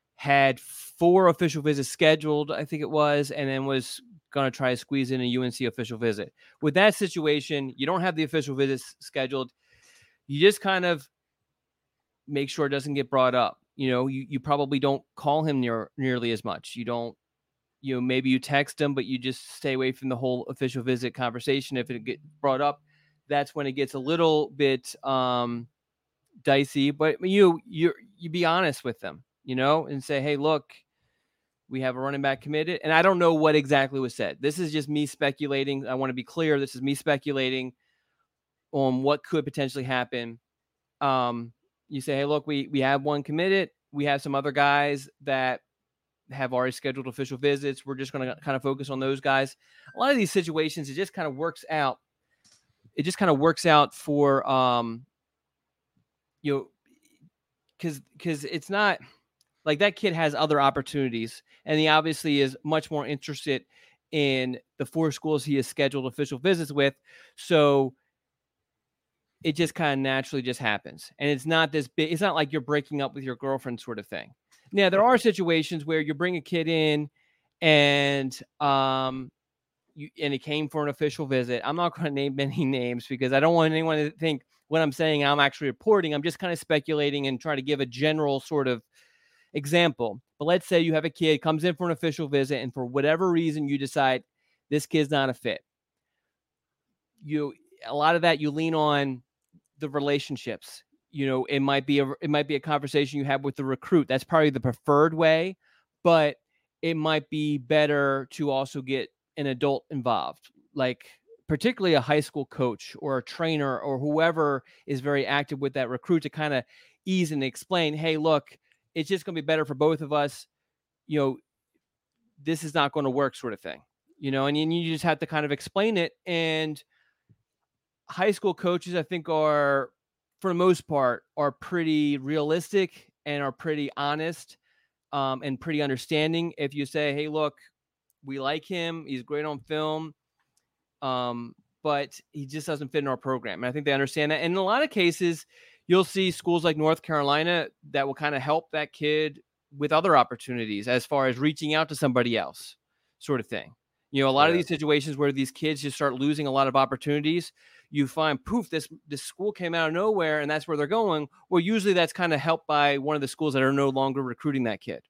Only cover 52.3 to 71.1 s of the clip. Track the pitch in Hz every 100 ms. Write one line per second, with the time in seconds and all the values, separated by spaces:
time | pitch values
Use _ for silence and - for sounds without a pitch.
52.3 | _ _ _ _ _ _ - 151 - 190
53.3 | 139 160 160 175 151 143 - - 147 143
54.3 | 135 - 131 127 120 117 117 131 _ _
55.3 | _ _ _ _ _ _ _ _ _ _
56.3 | _ 147 139 104 _ _ _ _ _ _
57.3 | _ _ _ _ _ 170 139 - - 175
58.3 | 151 143 170 - 196 208 175 - _ _
59.3 | _ _ _ 160 151 202 - 208 165 160
60.3 | 143 156 147 139 139 135 147 131 117 113
61.3 | - _ _ - 156 156 156 156 151 160
62.3 | 143 135 131 147 156 - 151 127 143 -
63.3 | 143 - 131 - _ _ _ _ 156 143
64.3 | 131 127 123 _ - 139 160 160 139 156
65.3 | 151 151 139 123 - 139 139 131 120 143
66.3 | 131 165 175 151 143 139 - _ - -
67.3 | - - 165 147 139 135 - _ _ _
68.3 | _ _ _ _ _ _ _ _ _ _
69.3 | _ 165 151 160 - 156 135 135 135 127
70.3 | 143 123 123 120 104 - - -